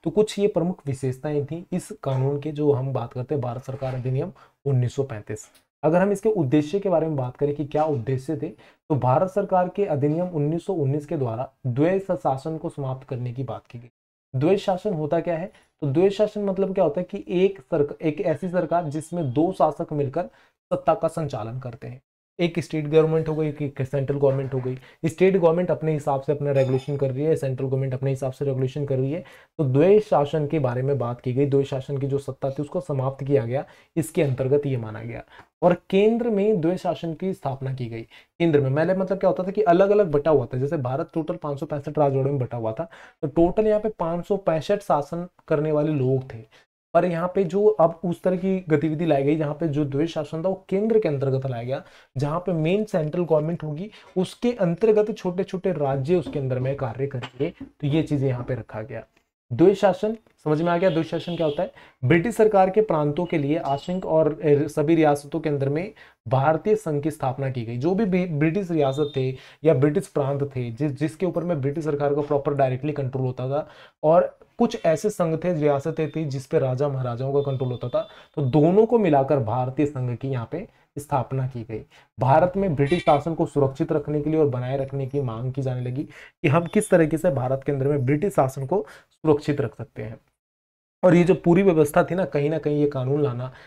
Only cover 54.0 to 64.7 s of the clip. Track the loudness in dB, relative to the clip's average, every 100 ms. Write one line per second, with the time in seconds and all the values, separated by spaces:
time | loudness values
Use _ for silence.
54 | -8 -4 -4 -2 -2 0 0 2 4 4
55 | 2 0 -4 -4 -4 -4 -2 -2 0 -2
56 | 0 0 0 -4 -4 -2 -2 -4 -6 -4
57 | -6 -6 -10 -6 -6 -6 -18 -6 0 0
58 | 0 0 0 -2 -4 -8 -8 -12 -10 -12
59 | -14 _ _ _ -6 4 4 6 2 2
60 | -2 -6 _ _ -2 0 2 2 2 0
61 | -2 -6 -6 -2 -2 -2 -6 -8 -20 -4
62 | 4 4 4 4 4 6 4 4 2 2
63 | 0 0 -2 0 0 -2 -2 -4 -4 -6
64 | 0 2 2 2 4 4 2